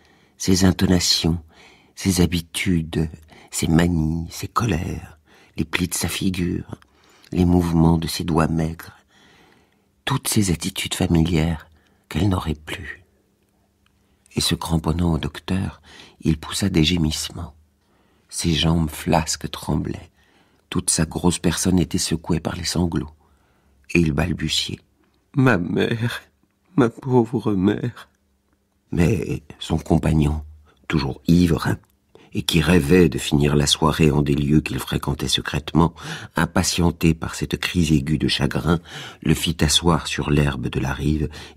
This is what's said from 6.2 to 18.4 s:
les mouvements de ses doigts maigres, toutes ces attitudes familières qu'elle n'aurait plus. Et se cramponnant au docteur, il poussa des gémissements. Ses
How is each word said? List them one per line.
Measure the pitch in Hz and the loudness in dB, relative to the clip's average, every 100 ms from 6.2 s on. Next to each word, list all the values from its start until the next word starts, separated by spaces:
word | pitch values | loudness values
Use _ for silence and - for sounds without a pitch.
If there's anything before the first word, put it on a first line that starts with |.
| 98 92 87 87 - - _ _ _ _ _ | -4 -2 -4 -4 -8 -16 _ _ _ _ _
les | - | 0
mouvements | 87 90 85 82 80 85 | 4 4 4 4 4 4
de | 82 | 0
ses | - | -6
doigts | 87 80 80 | -2 0 2
maigres, | 82 80 82 - - _ _ _ _ _ _ _ _ _ _ | 0 -2 -6 -16 -20 _ _ _ _ _ _ _ _ _ _
toutes | - 135 - | -6 -4 0
ces | 113 95 | 0 0
attitudes | 82 - - - | -2 -4 -8 -8
familières | - 90 85 80 82 80 80 - _ _ _ _ | -2 2 2 2 2 0 -2 -10 _ _ _ _
qu'elle | 78 101 | -2 0
n'aurait | 92 80 | 0 -2
plus. | 76 - - 78 - _ _ _ _ _ _ _ _ _ _ _ _ _ | -8 -10 -12 -12 -16 _ _ _ _ _ _ _ _ _ _ _ _ _
Et | - | -4
se | - | -2
cramponnant | 82 - 85 80 80 87 | -2 -2 -2 0 0 0
au | 80 | 0
docteur, | 73 - - 95 98 - - - - _ | -4 -8 -6 -4 -4 -8 -18 -20 -20 _
il | - 78 | -2 -2
poussa | - - 101 | -4 -4 0
des | 87 | 2
gémissements. | 78 90 78 76 - - 80 - _ _ _ _ _ _ _ | 2 2 0 -2 -8 -12 -16 -18 _ _ _ _ _ _ _
Ses | - | -4